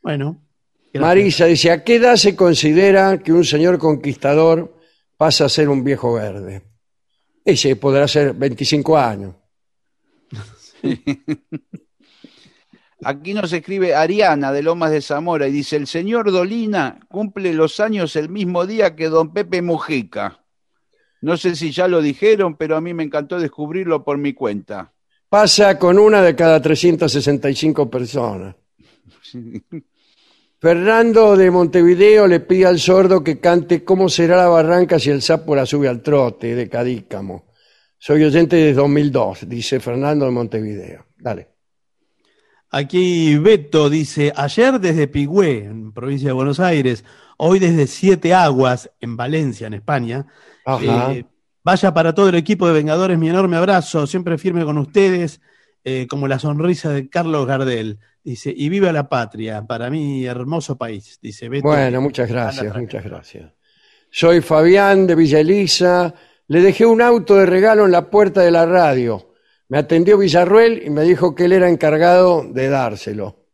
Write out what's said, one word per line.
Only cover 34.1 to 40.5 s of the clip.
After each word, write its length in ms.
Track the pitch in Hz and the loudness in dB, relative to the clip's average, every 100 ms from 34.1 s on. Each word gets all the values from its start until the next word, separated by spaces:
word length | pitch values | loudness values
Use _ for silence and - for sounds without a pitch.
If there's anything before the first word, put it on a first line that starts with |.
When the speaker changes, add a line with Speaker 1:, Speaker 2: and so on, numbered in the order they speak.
| - 170 180 | 0 2 4
Speaker 2:
la 120 | 180 | 4
barranca 500 | 165 160 175 175 170 | 4 2 2 2 0
si 100 | 131 | 0
el 120 | 143 | -4
sapo 340 | - 160 156 143 | 0 -2 0 -2
la 100 | 131 | -2
sube 220 | 143 139 | -2 -2
al 140 | 123 | -4
trote?", 520 | 151 147 123 101 117 | 0 0 0 -4 -8
de 140 | 120 113 | -6 -6
Cadícamo. 800 | 120 123 120 95 101 98 92 _ _ _ _ _ _ | -6 -6 -6 -10 -14 -12 -16 _ _ _ _ _ _
"Soy 280 | - 151 151 | -2 2 4
oyente 320 | 151 170 175 | 2 2 4
desde 160 | 156 | 4
dos 160 | 135 143 | 4 2
mil 200 | 147 147 | 2 0
dos", 380 | 135 104 95 85 | -2 -4 -6 -12
dice 320 | 117 113 131 | -10 -6 -6
Fernando 460 | - 123 143 151 135 | -4 -6 -2 -2 -2
de 60 | |
Montevideo. 760 | 123 117 | -4 -6